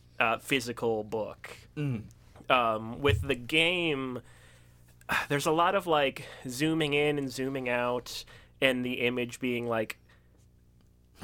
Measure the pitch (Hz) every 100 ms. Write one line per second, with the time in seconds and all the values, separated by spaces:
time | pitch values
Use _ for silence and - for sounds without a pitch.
0 | - - 117 117 - 135 120 120 117 110
1 | 107 110 98 - - - - - 147 117
2 | - - - - - 131 117 110 110 120
3 | 143 - 139 127 120 156 165 180 170 139
4 | 131 123 - - - - - - - -
5 | - - - 143 156 160 175 196 175 151
6 | 139 131 - - 135 123 156 160 151 147
7 | 147 147 135 127 131 135 123 123 123 123
8 | - - - - - - 135 127 123 127
9 | 123 123 120 - 131 120 120 113 110 -
10 | - - _ - - - - - - _
11 | _ -